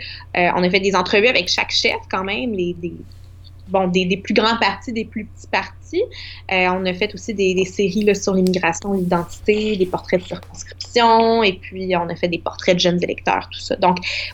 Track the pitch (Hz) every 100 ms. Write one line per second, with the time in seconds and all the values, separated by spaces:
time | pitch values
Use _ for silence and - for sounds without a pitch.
0 | - - - 185 175 180 180 190 196 185
1 | 185 208 233 - - - - - 226 -
2 | - 196 190 220 254 196 175 175 170 165
3 | - - - - - - - 190 185 180
4 | 180 196 - 214 220 226 196 - - 226
5 | 214 220 202 - - - - - - 339
6 | 494 - - - - 190 180 185 185 180
7 | 208 180 - 196 185 185 185 - 196 214
8 | 208 202 - 190 185 185 165 - 202 196
9 | 175 175 170 - - 208 214 202 180 175
10 | - 180 - 190 - - - - - 240
11 | 233 226 226 226 208 185 - 185 185 175
12 | 170 170 175 165 - - - 180 180 180
13 | - - - 92 - - - - 185 180
14 | - - -